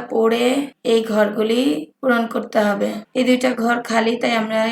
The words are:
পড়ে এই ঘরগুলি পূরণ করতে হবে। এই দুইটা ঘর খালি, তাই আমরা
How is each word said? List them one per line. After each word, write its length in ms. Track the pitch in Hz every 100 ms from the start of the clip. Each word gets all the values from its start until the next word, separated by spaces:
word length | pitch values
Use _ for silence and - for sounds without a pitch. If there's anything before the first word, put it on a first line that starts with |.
| -
পড়ে 340 | 226 226 233 247 269 285 -
এই 160 | - 226
ঘরগুলি 600 | 220 214 208 214 214 233 277 302 - _
পূরণ 220 | 269 233 226
করতে 320 | 226 214 247
হবে। 320 | 208 202 208 214 -
এই 100 | 262
দুইটা 260 | 240 254 254
ঘর 220 | 240 233 240
খালি, 300 | - 226 226 240
তাই 160 | 240
আমরা 280 | 233 220 220 220